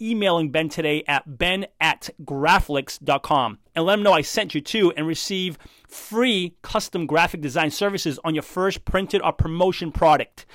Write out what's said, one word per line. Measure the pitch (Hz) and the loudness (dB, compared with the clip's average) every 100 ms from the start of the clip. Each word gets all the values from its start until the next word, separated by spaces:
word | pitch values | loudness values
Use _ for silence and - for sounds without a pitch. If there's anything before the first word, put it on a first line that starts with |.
emailing | 220 226 196 170 156 | -4 0 2 2 2
Ben | 151 160 | 0 -2
today | 170 156 151 - | -2 -2 0 0
at | 143 - 131 | -2 -2 -4
ben | 175 190 196 - | -2 -2 -6 -2
at | 156 - - - | 0 0 -6 -14
graflix | 147 139 151 190 - 139 135 - | -8 0 4 4 4 -2 -4 -6
dot | 143 139 | -2 0
com | - 147 117 104 _ 165 | 2 0 0 -4 _ -2
and | 165 | 2
let | |
him | 208 | 4
know | 208 | 4
I | 170 | 4
sent | 139 - 190 156 | 2 -2 -4 -4
you | |
too | - 226 180 160 | -4 2 2 2
and | 160 | -4
receive | 156 - 190 185 151 - _ - | -4 -4 -4 -4 -6 -16 _ -20
free | - - 214 254 202 175 - | -20 -6 0 2 2 -2 -8
custom | - 220 - 185 151 | -6 -4 -4 -6 0
graphic | 151 175 180 | 2 2 0
design | 147 143 156 | -4 -2 -2
services | - 202 196 170 131 | 0 -2 -2 -4 -4
on | 165 | -2
your | 151 | -4
first | - - 190 180 | -4 -2 -2 -2
printed | - 190 190 202 | -2 -2 0 0
or | 170 | 0
promotion | - 160 165 185 175 165 | 0 -2 0 0 0 -4
product. | - 160 147 120 - - | 2 4 4 2 -12 -20